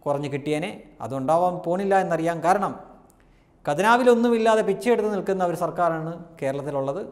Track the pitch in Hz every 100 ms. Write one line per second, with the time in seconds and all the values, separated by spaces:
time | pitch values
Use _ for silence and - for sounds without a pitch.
0 | - 139 143 139 143 151 180 214 - -
1 | 113 135 131 165 180 175 165 180 196 196
2 | 180 165 160 170 160 202 190 127 - -
3 | _ _ _ _ _ _ - 147 208 240
4 | 254 233 240 233 226 220 196 196 240 226
5 | 214 202 175 190 180 165 170 165 175 160
6 | 160 170 - - 135 139 139 139 135 151
7 | 226